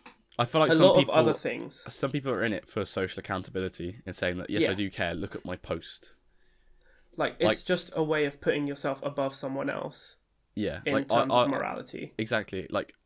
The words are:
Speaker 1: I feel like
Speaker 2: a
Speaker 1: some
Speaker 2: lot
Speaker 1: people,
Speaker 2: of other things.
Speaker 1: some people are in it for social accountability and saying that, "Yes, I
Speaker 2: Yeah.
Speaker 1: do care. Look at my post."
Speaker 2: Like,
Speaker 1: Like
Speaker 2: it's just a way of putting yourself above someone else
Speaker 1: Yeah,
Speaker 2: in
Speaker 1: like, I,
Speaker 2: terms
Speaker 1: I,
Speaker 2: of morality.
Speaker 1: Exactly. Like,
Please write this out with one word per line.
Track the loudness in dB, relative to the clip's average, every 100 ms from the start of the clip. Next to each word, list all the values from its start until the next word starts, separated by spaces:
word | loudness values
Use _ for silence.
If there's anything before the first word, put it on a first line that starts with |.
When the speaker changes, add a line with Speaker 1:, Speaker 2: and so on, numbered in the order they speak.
| -20 -20 _ -2
Speaker 1:
I | 2
feel | 4
like | 6
Speaker 2:
a | 8
Speaker 1:
some | 8
Speaker 2:
lot | 8
Speaker 1:
people, | 6
Speaker 2:
of | 6
other | 4
things. | 4 -2 -6 -8 -12 -10
Speaker 1:
some | -4 -2
people | -2 -2
are | 0
in | 0
it | -2 -4
for | -6 -4
social | -2 -4 -4
accountability | -6 -6 -4 -4 -6 -6 -8 -8 -10
and |
saying | -4 -2 -2
that, | -2
"Yes, | 0
I | 2
Speaker 2:
Yeah. |
Speaker 1:
do | 0 -2
care. | -2 -4
Look | -4 -6
at | -8 -8
my | -8
post." | -6 -6 -8 -16 -20 _ _ _ _ _ _ _ _ _ _ -4
Speaker 2:
Like, | -2 2
Speaker 1:
Like | 2
Speaker 2:
it's | 2
just | 0 -2 -2 -2
a |
way | 0 0 0
of | -2
putting | 0 0 0
yourself | -4 -4 -4
above | -4 -2 -4
someone | -4 -6 -4 -4
else | -4 -6 -8 -14 -16 _ _ _
Speaker 1:
Yeah, | -4 -4 -2 0
Speaker 2:
in |
Speaker 1:
like, | 0 2
I, | 2
Speaker 2:
terms | 4
Speaker 1:
I, | 4
Speaker 2:
of | 4
morality. | 0 -4 -6 -10 -12 -8 -4
Speaker 1:
Exactly. | -2 -2 -2 -6 -4
Like, | -4 -4 -12